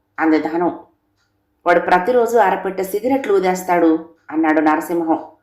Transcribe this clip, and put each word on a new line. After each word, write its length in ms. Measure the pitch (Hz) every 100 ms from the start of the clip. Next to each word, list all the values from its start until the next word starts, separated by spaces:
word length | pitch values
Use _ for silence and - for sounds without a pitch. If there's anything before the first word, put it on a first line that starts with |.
| _ -
అంది 200 | 160 156
ధనం. 400 | 156 165 170 - - _ _ _ _ _ _ _ 170
"వాడు 120 | 175
ప్రతిరోజు 580 | 175 180 185 247 226 233
అరపెట్టె 460 | 190 185 190 185
సిగరెట్లు 500 | 185 208 233 269 233
ఊదేస్తాడు," 760 | 196 185 180 - 175 165 160 - _ -
అన్నాడు 300 | 156 160 156
నరసింహం. 640 | 156 156 160 170 160 156 - -